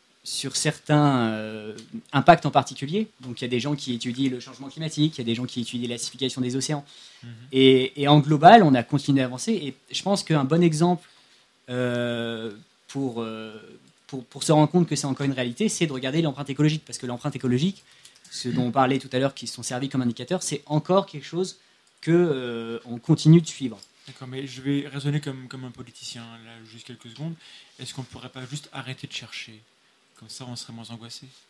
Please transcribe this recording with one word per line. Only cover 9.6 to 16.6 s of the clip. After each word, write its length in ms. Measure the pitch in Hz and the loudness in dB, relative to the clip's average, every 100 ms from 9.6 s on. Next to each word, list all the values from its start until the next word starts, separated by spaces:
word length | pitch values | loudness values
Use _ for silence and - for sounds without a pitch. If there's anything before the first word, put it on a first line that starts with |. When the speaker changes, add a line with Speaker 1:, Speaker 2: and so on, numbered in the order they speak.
| 139 - - | -4 -10 -12
Speaker 1:
je 80 | - | -6
pense 180 | 190 196 | -2 -2
qu'un 220 | - 156 | 0 0
bon 180 | 135 165 | 2 4
exemple, 460 | 170 151 175 175 - _ _ _ _ _ - | 4 4 2 2 -4 _ _ _ _ _ -8
euh, 840 | 123 123 120 120 120 117 113 113 104 - _ - | -4 -2 -2 -2 -4 -6 -6 -10 -12 -20 _ -12
pour, 340 | 139 135 113 | -6 -6 -6
euh, 320 | 113 110 110 107 95 127 _ _ - | -8 -10 -14 -16 -20 -20 _ _ -16
pour, 180 | 131 120 | -14 -14
pour 180 | 139 | -6
se 80 | - | 2
rendre 180 | 151 151 | 4 4
compte 160 | 180 165 | 2 0
que 60 | |
c'est 120 | 143 143 | -2 -4
encore 200 | 131 139 | -4 -4
une 60 | |
réalité, 360 | 131 123 117 214 | -2 -4 -2 -4
c'est 200 | - 165 | -2 -4
de 40 | |
regarder 300 | 131 131 160 | -4 -4 -2
l'empreinte 280 | 156 127 139 | -2 -4 -6
écologique. 340 | 135 | 0